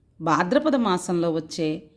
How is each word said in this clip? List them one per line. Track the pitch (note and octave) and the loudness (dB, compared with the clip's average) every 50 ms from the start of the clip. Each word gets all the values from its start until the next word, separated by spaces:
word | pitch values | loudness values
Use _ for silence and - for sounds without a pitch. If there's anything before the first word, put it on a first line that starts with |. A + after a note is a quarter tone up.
| _ _ _ - | _ _ _ -6
భాద్రపద | D#3+ E3 D3+ D3+ F#3 F3+ A#3 D4 D4 D#4 C#4+ | 0 2 2 2 2 2 2 2 2 2 2
మాసంలో | C4 A#3 G#3 F3+ F3 - - F3 E3+ E3+ E3+ | 2 2 0 0 -2 -2 -2 -2 0 0 0
వచ్చే | D#3 D#3+ D#3+ - - - D#3+ D#3 D#3 - - - - | -2 -2 -6 -6 -6 -4 -4 -4 -4 -6 -10 -16 -20